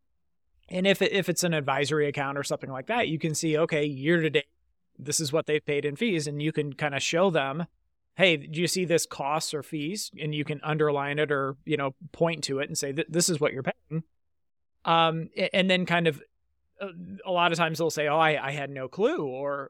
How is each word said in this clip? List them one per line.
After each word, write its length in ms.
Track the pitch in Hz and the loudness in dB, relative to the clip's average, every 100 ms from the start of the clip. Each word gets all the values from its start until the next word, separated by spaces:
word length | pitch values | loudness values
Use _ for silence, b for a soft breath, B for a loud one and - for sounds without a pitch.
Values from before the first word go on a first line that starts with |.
| _ _ _ _ _ _ - | _ _ _ _ _ _ -8
And 180 | 180 190 | 0 4
if 140 | 190 | 4
it, 100 | 185 | 4
if 180 | 196 180 | 2 0
it's 140 | 165 | 0
an 100 | 180 | 0
advisory 540 | 156 139 135 139 151 147 | 0 0 0 2 2 0
account 300 | 147 139 143 | 0 -4 -4
or 60 | |
something 280 | 139 151 135 | -4 -6 -6
like 160 | 131 131 | -10 -4
that, 200 | 240 202 | 0 0
you 120 | 156 | 0
can 160 | 165 147 | -2 -2
see, 220 | 165 151 | 0 2
okay, 280 | 165 156 151 | 2 2 0
year 360 | 135 143 170 | 0 2 4
to 80 | 156 | 4
date, 140 | 143 - _ _ _ _ - | 0 -2 _ _ _ _ -14
this 220 | 135 147 | -4 -2
is 120 | 147 | 0
what 140 | 156 147 | 0 2
they've 180 | 151 | 0
paid 220 | - 147 143 | 0 -2 -2
in 100 | 143 | -2
fees, 300 | 240 165 147 | 0 0 -2
and 160 | 143 | -2
you 100 | 151 | -2
can 220 | 156 147 | -2 -4
kinda 260 | 135 151 139 | -2 -4 -2
show 300 | - 165 196 | 0 2 4
them 380 | 160 135 151 170 _ _ _ _ - | 2 0 -4 -8 _ _ _ _ 2
"Hey, 220 | 185 156 | 4 4
do 220 | 147 151 | 0 -2
you 80 | 170 | 0
see 180 | 185 175 | 0 2
this 200 | 170 - | 2 0
cost 480 | - 139 156 - | -6 -2 -2 -2
or 100 | 151 | -6
fees?" 480 | - 156 147 208 - - | -6 -6 -6 -6 -8 -6
And 140 | 151 147 | -4 -4
you 80 | |
can 160 | 143 143 | -4 -4
underline 560 | 151 151 151 143 139 143 | -2 2 2 2 -2 0
it 120 | 151 | 0
or, 260 | 143 135 139 - | 0 -2 -6 -4
you 120 | 147 | -2
know, 180 | 139 - 160 | -2 -6 -10
point 320 | - 165 160 139 | -2 0 0 -4
to 140 | 135 | -4
it 80 | 151 | -4
and 100 | 165 | -4
say, 140 | 139 | -4
"Th-, 140 | 139 - | -4 -2
this 200 | 180 170 | 0 0
is 100 | 147 | 2
what 140 | 147 | 0
you're 100 | - | -2
paying." 400 | 175 - - 160 - _ _ _ _ _ _ _ - | -6 -6 -6 -8 -8 _ _ _ _ _ _ _ 0
Um, 440 | 165 165 160 160 - | 4 4 0 -6 -4
a-, 200 | 185 190 | -2 2
and 140 | 185 | 2
then 160 | 180 175 | 2 4
kind 220 | 170 165 | 4 4
of, 140 | 139 - _ _ _ _ - | 0 -6 _ _ _ _ -14
uh, 60 | 196 175 180 196 190 | -12 -12 -14 -10 -2
a 60 | |
lot 200 | 180 175 | 2 4
of 60 | 165 | 4
times 200 | 165 156 | 2 2
they'll 120 | 165 | 0
say, 180 | 151 147 | 0 2
"Oh, 120 | 156 | 4
I, 280 | 160 147 135 | 4 2 -2
I 40 | |
had 180 | 147 139 | -4 -6
no 180 | 135 131 | -8 -8
clue." 380 | - 233 339 143 | 0 0 0 -4
Or 440 | 127 143 139 135 | -4 -4 -4 -8